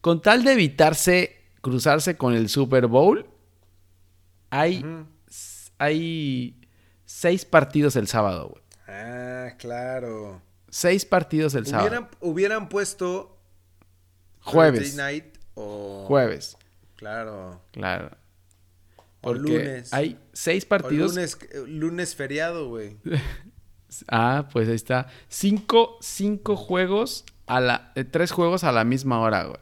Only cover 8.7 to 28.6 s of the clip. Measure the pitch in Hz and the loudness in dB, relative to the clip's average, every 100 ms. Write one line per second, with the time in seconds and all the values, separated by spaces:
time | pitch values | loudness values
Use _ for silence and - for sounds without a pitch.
8.7 | - - 98 113 123 123 127 127 - 120 | -20 -20 -16 -14 -12 -12 -12 -12 -14 -12
9.7 | 120 127 131 120 110 104 92 _ _ _ | -8 -6 -8 -8 -10 -12 -16 _ _ _
10.7 | - 175 196 - 185 156 156 156 135 110 | -2 2 2 4 0 2 0 0 0 -2
11.7 | 113 202 240 233 - 175 165 202 220 185 | 0 0 0 -8 -10 -6 0 0 0 -4
12.7 | 196 190 - 180 185 - _ _ _ _ | -4 -4 -4 -6 -6 -10 _ _ _ _
13.7 | _ _ _ _ _ _ _ - 160 160 | _ _ _ _ _ _ _ 0 6 6
14.7 | 127 139 143 139 147 156 - - - 107 | 4 -2 -6 -8 -8 -12 -20 -20 -16 -12
15.7 | 104 101 98 98 139 120 80 - - _ | -12 -12 -12 0 2 2 -2 -12 -20 _
16.7 | _ _ _ 107 110 110 104 92 90 _ | _ _ _ -12 -10 -10 -14 -16 -20 _
17.7 | - 95 92 82 - _ _ _ _ _ | -10 -6 -6 -8 -18 _ _ _ _ _
18.7 | _ _ _ _ _ 123 123 147 160 143 | _ _ _ _ _ -6 -4 0 0 -2
19.7 | 131 120 131 156 - _ - - 180 - | -8 -6 -4 -4 -6 _ -8 -2 -2 0
20.7 | 202 131 147 156 175 170 - - 139 131 | -2 0 0 0 0 -6 -8 -14 -14 -10
21.7 | 156 160 175 175 - 135 143 165 170 139 | -6 -4 -4 -8 -6 -6 -4 -4 -4 -8
22.7 | 117 104 107 - 160 - - 214 - - | -8 -12 -12 0 0 0 -8 -14 -20 -20
23.7 | - _ - - 117 117 135 139 120 110 | -20 _ -18 -2 2 2 2 0 0 0
24.7 | 113 - 127 127 - - - 202 208 - | 0 0 -2 -2 -14 -16 -2 0 0 4
25.7 | 233 226 - - - 196 208 208 202 - | 4 4 -2 -14 -4 -2 -2 -2 -4 0
26.7 | 180 185 202 254 - - - - 127 127 | 0 2 0 -2 -6 -14 -20 -4 0 2
27.7 | 120 - - 131 160 175 - 147 180 | 0 -4 -8 -2 0 0 2 0 2